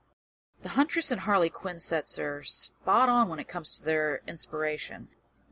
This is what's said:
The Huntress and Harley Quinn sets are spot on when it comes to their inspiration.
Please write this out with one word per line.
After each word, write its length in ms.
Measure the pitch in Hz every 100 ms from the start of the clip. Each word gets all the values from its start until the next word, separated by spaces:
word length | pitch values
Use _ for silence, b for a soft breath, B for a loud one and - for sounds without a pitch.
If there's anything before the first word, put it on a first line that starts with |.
| _ _ _ _ _ _
The 80 | 180
Huntress 400 | 233 302 330 -
and 120 | 196
Harley 280 | 180 196 165
Quinn 280 | - 190 170
sets 380 | - 165 - -
are 240 | 147 143
spot 640 | 139 - - _ - 214 254
on 200 | 240 202
when 120 | 156
it 80 | -
comes 240 | 180 -
to 120 | -
their 380 | 151 156 151 147 -
inspiration. 800 | 165 - 156 156 151 - 170 160 _ _ _ _